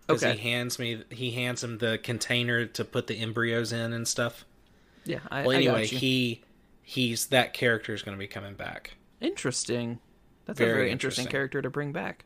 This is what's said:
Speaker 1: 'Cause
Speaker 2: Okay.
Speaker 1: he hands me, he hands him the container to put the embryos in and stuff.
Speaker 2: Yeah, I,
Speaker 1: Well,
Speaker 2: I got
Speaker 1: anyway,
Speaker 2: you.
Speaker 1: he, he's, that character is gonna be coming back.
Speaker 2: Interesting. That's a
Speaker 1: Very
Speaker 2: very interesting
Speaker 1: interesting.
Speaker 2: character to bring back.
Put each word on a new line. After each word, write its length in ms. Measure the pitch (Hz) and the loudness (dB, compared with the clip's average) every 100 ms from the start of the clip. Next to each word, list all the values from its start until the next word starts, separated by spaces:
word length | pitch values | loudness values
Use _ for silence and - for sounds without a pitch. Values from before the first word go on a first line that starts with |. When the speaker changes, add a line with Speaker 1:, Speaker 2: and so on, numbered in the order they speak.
| - | 2
Speaker 1:
'Cause 180 | 156 | 4
Speaker 2:
Okay. 120 | 127 110 | 4 2
Speaker 1:
he 120 | 117 | 0
hands 280 | 120 123 - | 0 0 -2
me, 240 | 120 113 - | -2 -4 -8
he 220 | 120 123 | -6 -4
hands 300 | 120 123 123 | -2 -2 -2
him 160 | 120 113 | -4 0
the 200 | 117 110 | 0 0
container 640 | - 113 - 120 120 120 117 | -2 -2 0 2 4 2 0
to 180 | - | -4
put 240 | 113 123 - | -4 -2 -2
the 80 | 110 | -4
embryos 560 | 113 113 117 117 113 | -4 0 2 2 0
in 200 | 117 117 | -2 -2
and 160 | 117 117 | -2 -2
stuff. 380 | - 120 - - - _ _ _ _ | 0 -2 -4 -14 -20 _ _ _ _
Speaker 2:
Yeah, 140 | - 131 - | -6 -6 -4
I, 120 | 139 | 0
Speaker 1:
Well, 80 | 139 | 4
Speaker 2:
I 120 | 131 | 6
got 40 | 131 | 6
Speaker 1:
anyway, 160 | 117 107 | 4 2
Speaker 2:
you. 100 | 127 | 0
Speaker 1:
he, 420 | 131 131 123 117 - - _ - | 2 2 2 -2 -10 -20 _ -20
he's, 440 | - - 123 117 - | -8 0 0 0 4
that 260 | 131 120 | 4 4
character 400 | - 127 113 - | 2 2 2 0
is 100 | 104 | -6
gonna 140 | - 98 | -6 -8
be 100 | 98 | -8
coming 280 | - 101 | -8 -10
back. 420 | 98 - - - - _ _ | -8 -8 -10 -12 -18 _ _
Speaker 2:
Interesting. 800 | 269 403 139 123 - 120 117 120 - _ _ _ - | -4 -2 -2 -2 -2 -2 -2 -6 -12 _ _ _ -10
That's 120 | - | 0
a 20 | |
Speaker 1:
Very 80 | 117 117 | 2 4
Speaker 2:
very 120 | - | 2
interesting 340 | 127 131 131 | 0 -2 -2
Speaker 1:
interesting. 60 | 127 | -2
Speaker 2:
character 300 | 139 135 143 | -2 -2 -2
to 60 | 135 | -2
bring 240 | 143 143 | -2 -4
back. 320 | 156 190 - | -4 -6 -8